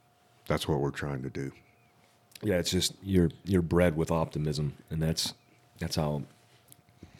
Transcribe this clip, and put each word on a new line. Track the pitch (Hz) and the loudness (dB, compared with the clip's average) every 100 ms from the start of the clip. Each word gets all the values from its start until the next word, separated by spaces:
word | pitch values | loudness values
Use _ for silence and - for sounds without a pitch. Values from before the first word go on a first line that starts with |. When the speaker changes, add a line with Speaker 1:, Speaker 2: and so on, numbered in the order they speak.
| _ _ _ _ - | _ _ _ _ -4
Speaker 1:
that's | 76 - | -4 0
what | 73 | 0
we're | 69 | 0
trying | - 73 67 | -4 -6 -6
to | 65 | -6
do. | - 67 - _ _ _ _ _ _ _ - | -8 -10 -12 _ _ _ _ _ _ _ -8
Speaker 2:
Yeah, | 110 90 | -2 0
it's | 82 | 0
just, | 92 - - | 0 -2 -6
you're, | 98 92 82 - | 2 4 4 2
you're | 87 92 | 0 2
bred | 80 85 90 78 | 4 4 4 4
with | 78 | 0
optimism, | 82 76 76 76 73 71 - - | 0 0 -2 -2 -2 -4 -6 -8
and | 80 | -2
that's, | 80 80 - - _ _ _ - | 0 0 -4 -8 _ _ _ -8
that's | 82 | -6
how, | 82 76 73 - - _ - _ - _ _ - | -2 -2 -4 -8 -16 _ -20 _ -20 _ _ -20